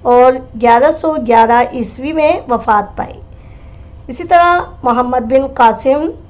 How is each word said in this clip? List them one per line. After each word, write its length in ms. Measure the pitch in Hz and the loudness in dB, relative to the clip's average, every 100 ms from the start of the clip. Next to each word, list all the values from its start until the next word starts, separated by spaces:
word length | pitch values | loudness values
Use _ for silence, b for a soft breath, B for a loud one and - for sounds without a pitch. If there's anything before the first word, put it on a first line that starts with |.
| 254 | 2
اور 200 | 247 254 262 - 220 | 4 4 2 -10 -2
گیارہ 280 | 233 240 294 | 2 4 2
سو 220 | 311 320 311 233 | 0 -4 -4 0
گیارہ 340 | 226 226 233 247 | 2 4 2 0
عیسوی 400 | 254 226 - 277 | -6 -10 -10 -6
میں 200 | 311 302 359 - | 0 0 0 -4
وفات 480 | 233 - 208 196 - | -4 0 -2 -2 -10
پائی۔ 240 | - - - b b b b b b b - | -12 -14 -20 b b b b b b b -16
اسی 180 | 247 | -14
طرح 340 | 339 349 349 349 339 - | 2 4 4 0 -4 -6
محمد 480 | 254 240 247 254 226 | -2 -2 -2 -4 0
بن 160 | 262 269 | -2 -2
قاسم 560 | 269 226 208 269 285 320 - | 2 2 2 -2 -2 -4 -8